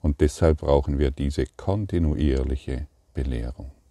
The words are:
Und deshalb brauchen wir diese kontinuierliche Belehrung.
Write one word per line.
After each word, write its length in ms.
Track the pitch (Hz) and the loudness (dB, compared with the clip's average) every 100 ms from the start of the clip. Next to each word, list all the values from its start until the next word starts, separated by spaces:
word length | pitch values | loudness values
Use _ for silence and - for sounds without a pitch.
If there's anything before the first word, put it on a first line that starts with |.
Und 180 | 80 73 | 0 2
deshalb 380 | 76 - 85 76 | 2 4 2 2
brauchen 400 | 76 71 69 71 | 2 2 2 0
wir 140 | 71 | 0
diese 320 | 69 71 73 65 - | 0 -4 -2 -4 -6
kontinuierliche 1300 | - 101 101 90 80 76 73 65 67 67 - 65 71 _ _ | -4 -4 -2 0 0 2 2 2 0 -4 -4 -8 -8 _ _
Belehrung. 560 | - 67 60 58 - 69 - _ | -6 -4 -4 -6 -10 -16 -18 _